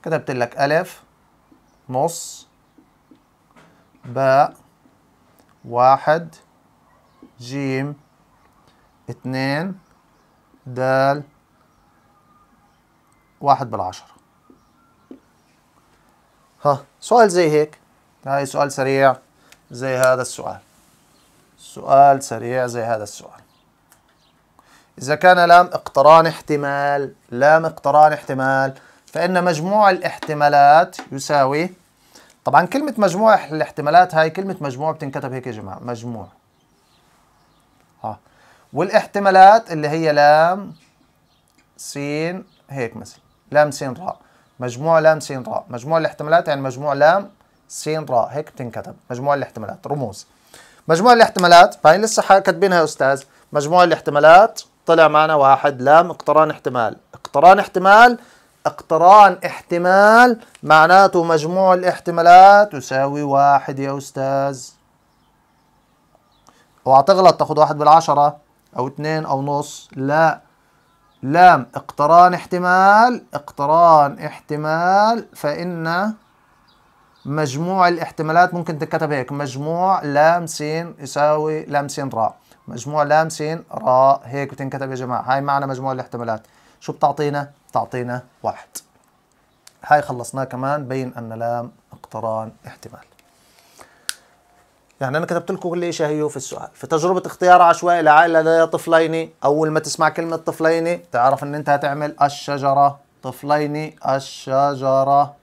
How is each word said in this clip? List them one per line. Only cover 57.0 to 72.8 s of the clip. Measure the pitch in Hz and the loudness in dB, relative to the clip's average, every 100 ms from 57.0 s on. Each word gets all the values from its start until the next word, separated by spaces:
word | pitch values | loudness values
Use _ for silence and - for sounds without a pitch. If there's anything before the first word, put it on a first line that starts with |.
| _ | _
اقتران | - - 143 165 196 | -20 -8 4 6 6
احتمال | 190 185 185 208 240 240 _ _ _ _ 156 | 2 -2 4 8 8 4 _ _ _ _ -10
اقتران | - - 160 170 214 202 180 175 | -10 -6 2 8 8 8 4 -8
احتمال | - - 175 180 190 208 226 247 226 - _ | -12 -8 -4 2 4 6 6 4 2 -8 _
معناته | 143 156 160 185 196 185 | 2 4 6 6 6 2
مجموع | 170 160 151 185 190 | 0 -2 -2 0 2
الاحتمالات | 180 180 170 - 170 170 180 190 202 208 | 2 0 -4 -6 2 8 10 10 8 4
يساوي | 147 123 135 139 143 | -4 -6 -4 -2 -4
واحد | 147 139 143 139 - 135 | -2 0 2 2 -2 -10
يا | 135 139 | -8 -8
أستاذ. | 139 - 135 139 139 135 - _ _ _ _ _ _ _ _ _ _ _ _ _ _ _ _ _ _ _ _ _ - | -10 -8 -6 -4 -4 -8 -18 _ _ _ _ _ _ _ _ _ _ _ _ _ _ _ _ _ _ _ _ _ 2
اوعى | 131 | 2
تغلط | 143 190 185 156 | 4 4 4 4
تاخد | 143 151 | -2 0
واحد | 151 151 | 0 2
بالعشرة | 147 160 160 143 147 147 _ _ _ - | 4 4 4 0 0 -2 _ _ _ -10
أو | 131 | -10
اتنين | 139 151 156 156 | -8 -6 -6 -4
أو | 135 | -6
نص، | 143 143 147 - - - | -4 -6 -8 -14 -20 -10
لا. | 135 151 165 - _ _ _ _ _ _ _ _ | -4 2 0 0 _ _ _ _ _ _ _ _
لام | 127 160 180 156 120 - | -4 4 6 6 0 -14
اقتران | - - 147 170 180 | -16 -4 2 6 6
احتمال، | 175 - 180 180 180 | 2 -8 -6 0 2